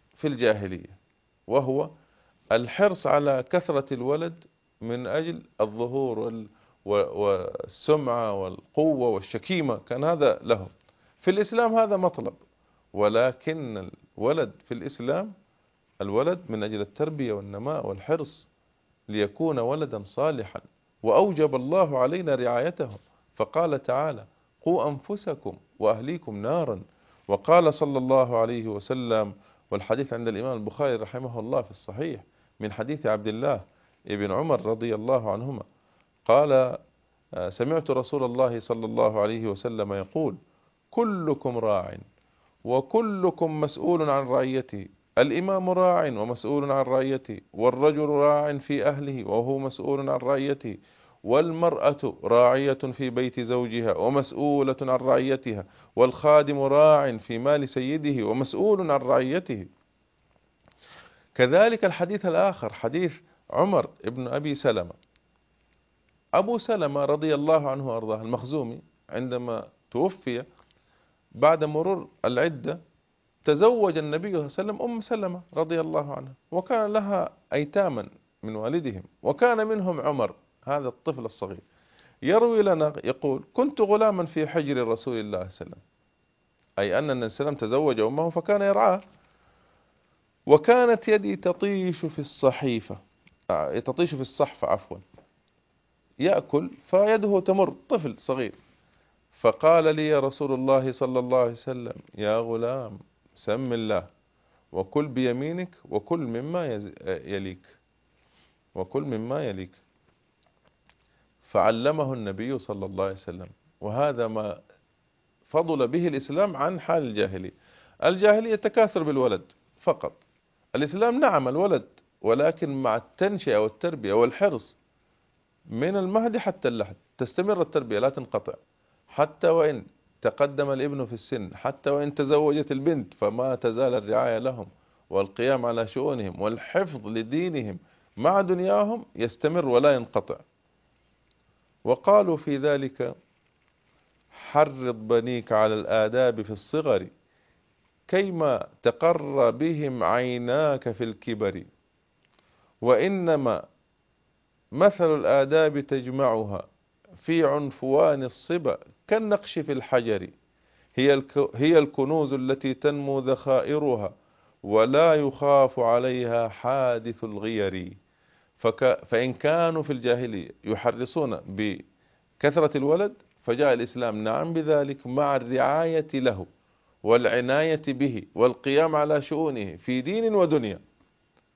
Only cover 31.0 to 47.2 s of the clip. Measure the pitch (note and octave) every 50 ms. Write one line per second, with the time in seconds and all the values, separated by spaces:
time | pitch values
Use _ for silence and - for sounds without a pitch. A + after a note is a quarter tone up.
31 | G#2+ - - B2 C3 B2 A#2+ A#2 G#2+ A#2+ C#3 C3 G#2 F#2+ G2 - - - G2 A#2
32 | D#3 E3 B2+ G2+ - _ _ _ _ _ _ - G#2+ G#2 G2 A#2 A2 C3 D3+ -
33 | - A2 G#2+ G2+ G#2 A2 G#2+ A2+ C3+ D3 B2+ G2 - _ _ _ _ _ _ _
34 | _ - G#2 G2+ G2+ G2 F#2 B2 D#3 D#3+ C3+ G2+ F#2 G#2+ A2+ A2 A#2 A#2 G#2+ G#2+
35 | A2 B2 C3+ B2 A2 G#2 G2 G#2+ A#2+ C#3 C3+ G2+ - _ _ _ _ _ _ _
36 | _ _ _ _ - - A#2 C#3 D3+ D3 C3+ C3 B2+ B2 - - - _ _ _
37 | _ _ _ _ _ - - F2+ F2+ F#2+ F#2+ - A#2+ C#3+ D#3+ D#3+ D#3 - C3 B2+
38 | B2 - D3+ C#3 C3 A#2+ A#2+ B2+ C3 B2 A#2 A#2 - - A#2 A2+ A2+ A2 A2+ A#2
39 | A#2 A2 A2 G#2+ G#2 G#2+ A#2 A2+ A2+ G#2+ G2 G2 - A#2+ A2+ G#2+ G2+ G2+ G2 G2
40 | F#2+ - - D#3+ D#3 A#2+ F#2 - _ _ _ _ _ _ _ _ _ _ - A#3
41 | A#3 A3 G3+ F3+ E3 D3+ C#3 - - C3 A#2+ A2+ A2 G#2+ G#2 F#2 - - - -
42 | - _ _ _ _ _ _ _ _ _ _ _ - A#2 B2 C3+ C3+ - - A3
43 | A3+ G#3+ G3+ F#3+ F#3 F3 - - E3+ D#3+ D#3 D3+ D3+ C#3+ - - - E3+ F3 D#3+
44 | D#3 D3 C#3 C#3 C3+ B2 C3 C3 C3 C3 C3 C3 B2+ - G#2+ G2 F#2 - - _
45 | _ _ - - C3 C#3+ A#2 E3+ F#3 F#3+ G3 F#3+ F#3 F3+ F#3 F#3 F#3 F3+ F3 F3
46 | D#3+ C#3+ A#2 G#2 G#2+ A#2+ A#2+ A#2 - - C#3+ C#3+ C#3+ C#3 C3+ C3+ C3 B2+ C3 C3
47 | C3 C3+ C3+ C3